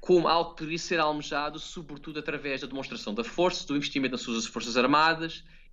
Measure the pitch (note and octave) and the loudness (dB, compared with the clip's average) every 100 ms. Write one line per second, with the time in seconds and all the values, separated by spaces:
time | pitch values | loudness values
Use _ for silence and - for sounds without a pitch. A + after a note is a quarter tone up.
0 | - F3+ D#3 E3 E3 - D#3 E3 - F3 | 8 6 8 4 2 -4 -6 -6 -2 2
1 | D#3 D3+ D3 D3 D3 D3+ - - E3 C#3+ | 2 0 -2 -2 -4 -6 -12 -12 -12 -12
2 | - D3+ D3 D3 C#3+ C3 C3+ C3+ C3 A#2+ | -10 -8 -6 -6 -4 -6 -6 -8 -8 -8
3 | - G#2 A2+ - F3+ F3 - C#3+ C#3+ C#3+ | -6 -6 -6 2 2 2 -2 -2 0 -2
4 | C3 B2 - A2+ A2+ - A2 A#2 B2 D3 | -2 -2 -4 -4 -4 -6 -2 2 4 6
5 | D#3+ E3 E3 - - - - | 4 2 -4 -8 -14 -20 -20